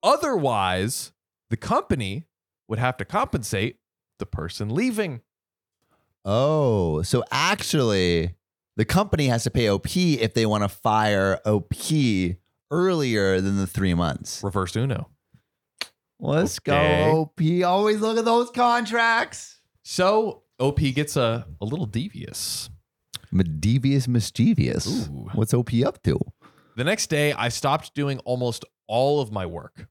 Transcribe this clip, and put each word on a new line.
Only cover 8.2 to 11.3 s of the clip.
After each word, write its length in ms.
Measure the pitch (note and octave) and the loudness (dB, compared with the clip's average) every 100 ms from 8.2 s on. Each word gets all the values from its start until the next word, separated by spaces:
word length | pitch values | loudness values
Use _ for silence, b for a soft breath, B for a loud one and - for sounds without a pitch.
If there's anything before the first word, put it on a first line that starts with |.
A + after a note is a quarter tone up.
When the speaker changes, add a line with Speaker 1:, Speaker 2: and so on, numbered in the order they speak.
| E2+ F2 _ _ _ - | 0 -8 _ _ _ -4
Speaker 2:
the 80 | |
company 420 | A2+ F#3 G3+ E3 C#3 | 0 2 2 0 2
has 160 | A#2 | 0
to 60 | - | 0
pay 180 | C3+ A2 | 0 2
O 100 | G2 | 0
P 420 | - F#3 F3 C#3 | 0 0 2 2
if 140 | A2 | 2
they 120 | - A2 | 2 2
wanna 220 | G#2+ G2+ | 2 0
fire 720 | - A2+ G#2+ G#2+ G2+ F#2+ | -2 0 2 2 2 2